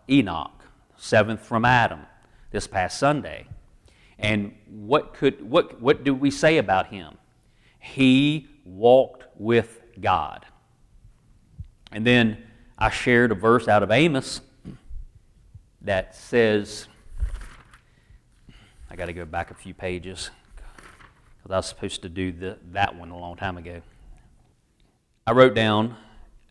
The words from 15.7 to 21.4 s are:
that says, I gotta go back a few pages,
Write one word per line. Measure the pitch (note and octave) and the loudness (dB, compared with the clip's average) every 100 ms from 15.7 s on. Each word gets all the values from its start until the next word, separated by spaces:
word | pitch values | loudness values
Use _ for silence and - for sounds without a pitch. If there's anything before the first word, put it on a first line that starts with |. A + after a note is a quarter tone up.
| _ | _
that | G2+ F#2+ - | -4 -4 -4
says, | - - B2 A2+ G#2+ G#2 - - _ - - - - - - - - _ _ _ - _ _ _ - - _ - | -12 -4 2 4 2 -2 -12 -18 _ -18 -8 -6 -8 -14 -20 -20 -20 _ _ _ -20 _ _ _ -20 -20 _ -20
I | F2 | -12
gotta | F2 | -10
go | F2 | -10
back | E2 E2+ E2 | -10 -8 -8
a | |
few | - F#2+ | -12 -20
pages, | F2 F#2 F2+ E2+ F2+ - - _ - - - - - - _ _ _ | -10 -8 -8 -10 -14 -14 -16 _ -20 -20 -20 -20 -20 -20 _ _ _